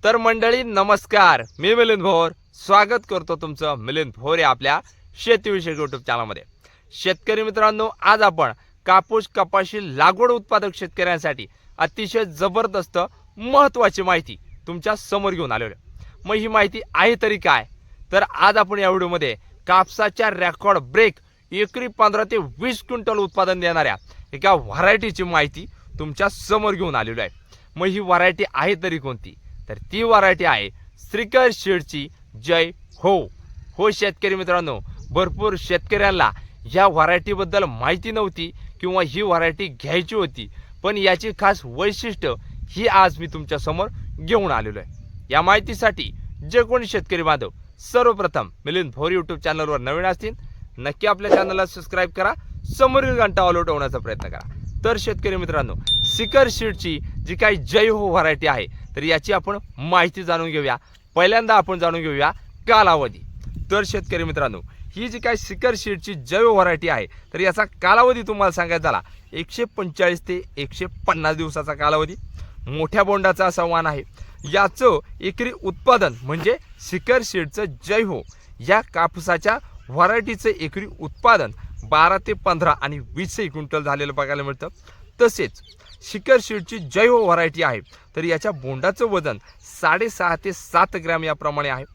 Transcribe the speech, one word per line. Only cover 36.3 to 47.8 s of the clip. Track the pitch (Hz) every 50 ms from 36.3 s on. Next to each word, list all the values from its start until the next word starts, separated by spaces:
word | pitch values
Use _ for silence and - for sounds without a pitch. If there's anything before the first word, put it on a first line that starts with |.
| 95 - - - - - - - 113
या | 180 196
व्हरायटीबद्दल | 196 165 160 156 160 175 180 - 208 202 185 196 175 202 202 196
माहिती | 156 120 110 120 135 175 185 175 220
नव्हती | 220 220 214 190 - - 165 170 - - - - - -
किंवा | - 180 185 185 180
ही | 151 123 180 208
व्हरायटी | 202 175 165 165 165 160 160 196
घ्यायची | 180 135 117 - 143 156 180 170 160 220
होती, | 214 185 147 - - 110 98 - - - - - - -
पण | 185 208
याची | 208 190 190 185 165 - 226 - -
खास | - 196 - - -
वैशिष्ट्य | 123 117 131 180 208 202 - - 233 202 - - 143 120 110 - - - - - -
ही | - 180 220
आज | 226 190 196 190 180 143 147
मी | 170
तुमच्यासमोर | 156 - 165 151 - 156 143 - - 156 170 196 220 - - - - - -
घेऊन | 156 160 226 226 196 175
आलेलो | 139 113 110 107 104 104
आहे. | 90 - - - - - - - - -
या | 131 147 165
माहितीसाठी | 180 196 220 - - 233 196 240 220 202 - 135 101 - - - - - - 139 151
जे | 151 240 233
कोणी | 226 240 247 240
शेतकरी | 202 - 208 - - 185 170 165
बांधव | 156 151 139 117 92 - - - - -
सर्वप्रथम | _